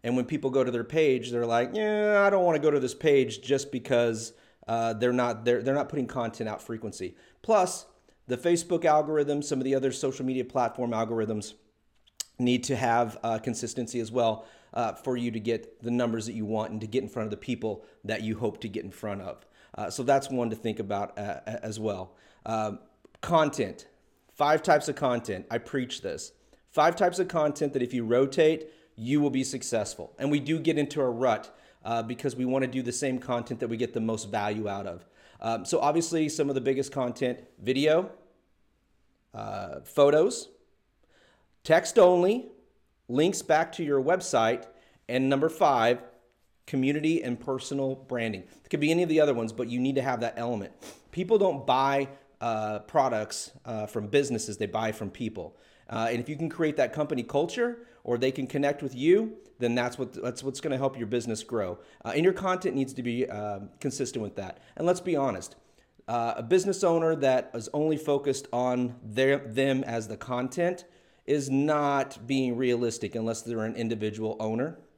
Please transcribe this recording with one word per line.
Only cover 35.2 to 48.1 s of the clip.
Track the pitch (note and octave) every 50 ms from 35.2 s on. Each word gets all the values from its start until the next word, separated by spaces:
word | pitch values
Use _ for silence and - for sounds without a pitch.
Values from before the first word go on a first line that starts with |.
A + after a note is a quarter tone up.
| _ - - -
Um, | - A2+ A2+ A2+ -
so | - - D#3+
obviously | - C#3+ D3+ E3+ E3 E3 E3+ E3 D#3 D3
some | C#3+ - D3 C#3
of | C#3
the | C3+
biggest | A#2+ C3+ C3+ B2+ C3+ -
content, | - C#3+ B2+ B2 A#2 - C3+ B2 B2 B2+ - - _ _
video, | - A2 C3 C3+ C#3+ D3+ D#3 E3 F#3+ G3+ - - _ _ _ _ _ _ _ _ _ _ _ _ _ _ _ _ _ _ _ _ _ _ _
uh, | A2 G#2+ G#2+ G#2 G2 F#2+ - - -
photos, | - - - - C#3+ C#3+ D3 D#3 E3 A3 B3+ - - - _ _ _ _ _ _ _ _ _ _ _ _ _ _ _ _ _ _ _ _ _ _ _
text | - D#3 E3+ D#3+ - - A3+
only, | G3 F3+ F3+ F3 F3 F#3 G#3+ B3+ B3 - - - _ _ _ _ _ _ _ _ _ _
links | A#2+ C3+ D#3 F3 E3+ -
back | - - D#3 D#3 E3 E3 -
to | - E3+
your | C#3+ C#3+ C#3
website, | C3 D3 D3+ C#3+ E3+ - - B2 A2+ A2+ B2 B2 - - - - _ _ _ _ _ -
and | A#2+ B2+ C3 C3+
number | C#3 C#3 D3 D#3+
five, | D#3+ - F#3+ D3+ C#3 B2 A2+ A#2+ B2 B2 - - - _ _ _ _ _ _ _ _ _ _
community | - - C3+ C3 C3+ D3 D3+ D3+ D#3 E3 E3
and | - B2 A#2+ A#2
personal | - - C3 C3 - - C#3 C#3 C3+ C3+ C3+
branding. | C3 - -